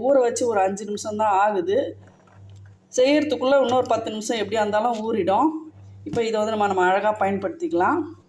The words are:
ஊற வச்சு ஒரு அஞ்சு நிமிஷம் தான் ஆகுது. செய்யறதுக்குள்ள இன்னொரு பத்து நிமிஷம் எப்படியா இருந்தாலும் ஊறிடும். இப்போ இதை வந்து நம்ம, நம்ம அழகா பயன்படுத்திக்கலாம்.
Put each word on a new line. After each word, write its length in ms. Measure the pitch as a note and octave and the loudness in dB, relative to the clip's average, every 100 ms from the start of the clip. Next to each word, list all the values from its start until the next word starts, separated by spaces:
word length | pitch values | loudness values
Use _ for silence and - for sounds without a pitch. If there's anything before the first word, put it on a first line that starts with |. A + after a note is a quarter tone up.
ஊற 120 | B3 C#4 | 2 2
வச்சு 240 | A#3+ A#3 B3 | 2 0 0
ஒரு 140 | G3+ | 0
அஞ்சு 220 | G3 G3 G#3 | 0 -2 -6
நிமிஷம் 340 | G#3 A3 G#3+ | -8 -6 -2
தான் 120 | G#3+ F#3+ | 0 2
ஆகுது. 400 | G#3 G3 F3 A3 - - - - - - - - - - _ - | 2 0 0 -2 -2 -8 -20 -20 -20 -20 -20 -20 -20 -20 _ 0
செய்யறதுக்குள்ள 580 | C4 D4+ D4 A#3+ B3+ C#4 | 4 4 2 -2 2 2
இன்னொரு 260 | A#3+ B3+ B3 | 4 2 2
பத்து 200 | A3 A3 | -2 -2
நிமிஷம் 260 | G#3+ G#3+ A#3 | -8 -6 -4
எப்படியா 200 | G3+ A3 | -2 -2
இருந்தாலும் 360 | G#3 G#3+ A#3+ A3+ A3 | 0 0 0 -2 -4
ஊறிடும். 440 | G#3+ F#3 G#3 D#4 D#4+ - - - - - | -2 0 2 2 -2 -10 -18 -20 -18 -8
இப்போ 160 | A#3 A3+ | -4 -2
இதை 80 | G#3+ | -2
வந்து 160 | G#3+ | -2
நம்ம, 160 | A3 G3+ | 0 0
நம்ம 140 | F#3+ F3+ | 2 2
அழகா 260 | F#3+ G#3+ G#3+ | 2 2 0
பயன்படுத்திக்கலாம். 760 | G3 G3 F#3 E3 F3 E3+ G3 D#4+ D4+ - | -2 -2 -4 -6 -4 0 2 0 -4 -10